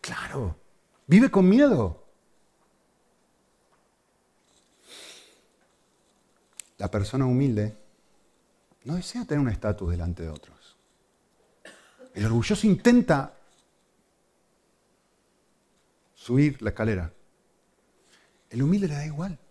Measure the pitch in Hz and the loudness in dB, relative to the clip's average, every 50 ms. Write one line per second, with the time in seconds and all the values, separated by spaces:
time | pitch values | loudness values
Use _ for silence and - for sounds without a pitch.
0 | - - - - - - 143 139 120 90 - - _ _ _ _ _ _ _ _ | -12 -12 -12 -12 -12 -10 -8 -6 -6 -6 -8 -10 _ _ _ _ _ _ _ _
1 | _ - 151 202 262 269 - 196 185 180 202 254 294 285 220 135 107 90 80 - | _ 6 8 8 8 8 6 4 6 6 6 6 6 4 4 2 0 -2 -4 -10
2 | - _ _ _ _ _ _ _ _ _ _ _ _ _ _ _ _ _ _ _ | -18 _ _ _ _ _ _ _ _ _ _ _ _ _ _ _ _ _ _ _
3 | _ _ _ _ _ _ _ _ _ _ _ _ _ _ _ _ _ _ _ _ | _ _ _ _ _ _ _ _ _ _ _ _ _ _ _ _ _ _ _ _
4 | _ _ _ _ _ _ _ _ _ _ _ _ _ _ _ _ _ - - - | _ _ _ _ _ _ _ _ _ _ _ _ _ _ _ _ _ -20 -20 -20
5 | - - - - - - _ _ _ _ _ _ _ _ _ _ _ _ _ _ | -20 -20 -20 -20 -20 -20 _ _ _ _ _ _ _ _ _ _ _ _ _ _
6 | _ _ _ _ _ _ _ _ _ _ _ _ - _ _ _ 101 98 - 107 | _ _ _ _ _ _ _ _ _ _ _ _ -20 _ _ _ -10 -6 -4 -4
7 | 101 - - 135 135 127 123 123 143 139 117 107 107 107 107 - - _ _ _ | -4 -2 -2 -2 0 2 2 2 2 2 0 0 -2 -4 -6 -12 -20 _ _ _
8 | _ _ _ _ _ _ _ _ _ _ _ _ _ _ _ _ _ 123 156 180 | _ _ _ _ _ _ _ _ _ _ _ _ _ _ _ _ _ -8 -8 -8
9 | 175 - - 247 233 - 151 147 139 120 104 - - 110 104 - 98 85 87 85 | -8 -8 -10 -10 -8 -4 -2 0 0 0 -2 -2 -4 -4 -4 -4 -4 -4 -4 -2
10 | 85 87 87 - 85 80 76 76 - - - _ _ - _ _ _ _ _ _ | -4 -6 -6 -6 -10 -12 -12 -14 -18 -20 -20 _ _ -20 _ _ _ _ _ _
11 | _ _ _ _ _ _ _ _ _ _ _ _ _ - - - _ _ _ _ | _ _ _ _ _ _ _ _ _ _ _ _ _ -20 -20 -20 _ _ _ _
12 | - - _ - 101 113 113 117 113 - 214 196 - 214 185 - - 240 240 247 | -20 -18 _ -4 -2 0 0 0 0 -2 -2 0 2 2 2 4 4 4 4 4
13 | 240 - 160 139 139 - - - _ _ _ _ _ _ _ _ _ _ _ _ | 4 2 0 0 0 -8 -14 -20 _ _ _ _ _ _ _ _ _ _ _ _
14 | _ _ _ _ _ _ _ _ _ _ _ _ _ _ _ _ _ _ _ _ | _ _ _ _ _ _ _ _ _ _ _ _ _ _ _ _ _ _ _ _
15 | _ _ _ _ _ _ _ _ _ _ _ _ _ _ _ _ _ _ _ _ | _ _ _ _ _ _ _ _ _ _ _ _ _ _ _ _ _ _ _ _
16 | _ _ _ _ - - 123 135 147 151 139 - 113 110 98 - 110 107 107 92 | _ _ _ _ -6 -2 2 2 2 2 0 -4 -8 -8 -4 -2 -2 -2 -2 -4
17 | 85 82 - - _ _ _ _ _ _ _ _ _ _ _ _ _ _ _ _ | -6 -8 -12 -16 _ _ _ _ _ _ _ _ _ _ _ _ _ _ _ _
18 | _ _ _ _ _ _ _ _ _ _ - 117 135 151 185 208 196 170 147 143 | _ _ _ _ _ _ _ _ _ _ -6 -2 0 0 0 0 -2 -4 -6 -6
19 | 147 156 147 147 175 196 170 - _ _ | -8 -8 -8 -8 -8 -10 -10 -12 _ _